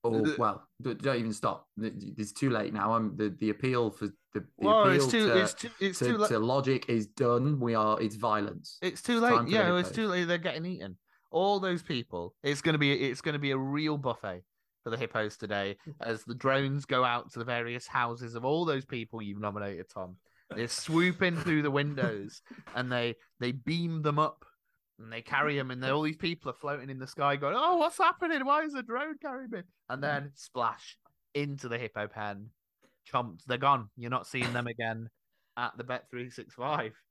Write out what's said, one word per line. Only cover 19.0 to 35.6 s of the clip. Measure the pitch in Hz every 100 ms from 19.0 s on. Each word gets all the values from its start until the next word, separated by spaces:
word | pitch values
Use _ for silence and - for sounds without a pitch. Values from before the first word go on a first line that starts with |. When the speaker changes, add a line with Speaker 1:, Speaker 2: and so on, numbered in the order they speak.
| 110 113
Speaker 2:
you've | 104 101
nominated, | 104 101 101 87 92
Tom. | - 92 92 _ _ _
They | 107 117
swoop | - - 160 180 175
in | 185 170
through | 165 156
the | 147
windows | 139 143 139 120 107 101 - _ -
Speaker 1:
<laughs> | -
Speaker 2:
and | 123 127
they, | 123 120 113 _ _
they | 123
beam | 131 127 170 170 160
them | 151 147
up. | 151 - - _ _ _ _ _
And | 110
they | 113
carry | - 139 151 143
him, | 131
and | 127 131
all | 143
these | 151 156
people | 175 170 135
are |
floating | - 143 143 135
in | 131
the | 131
sky | - 143
going, | 143 143 220
"Oh, | 320 349
what's | 320 339
happening? | 370 370 339 302
Why | 262 294
is | 311
a | 277
drone | 226 240 302 294
carrying | 302 262 254
me?" | 220 180 _ -
And | 131
then | 143 143 139
splash | - - 127 117 - - - _ _ _
into | 143 143 139 123
the | 117
hippo | 117 107 104
pen. | 110 104 98 107 _ _ _ _ _ -
Chomped. | 127 120 85 -
They're | 123
gone. | 139 139 104 -
You're | 120
not | 127 -
seeing | 131 120
them | 123 120
again | 117 113 113 113 _ _ _ _
at | -